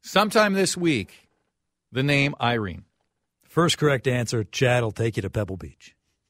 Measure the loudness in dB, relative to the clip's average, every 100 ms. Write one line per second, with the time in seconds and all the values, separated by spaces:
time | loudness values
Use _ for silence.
0 | 0 0 2 4 2 2 0 0 0 0
1 | -4 -14 _ _ _ _ _ _ _ -4
2 | 0 2 0 -2 -2 -2 -4 -10 -16 _
3 | _ _ _ _ _ 0 0 2 2 2
4 | 0 -2 -2 -4 -4 0 2 2 0 -2
5 | -2 -2 -4 -4 -4 -6 -12 -18 -20 _
6 | _ _ _